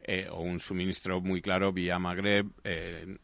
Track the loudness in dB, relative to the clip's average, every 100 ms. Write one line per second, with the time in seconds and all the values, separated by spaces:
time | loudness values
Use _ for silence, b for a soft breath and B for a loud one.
0 | -4 -2 -2 -4 -2 -2 -2 0 0 0
1 | 0 0 2 0 2 4 4 2 0 0
2 | 0 0 4 4 2 -4 -6 -4 -4 -8
3 | -10 -12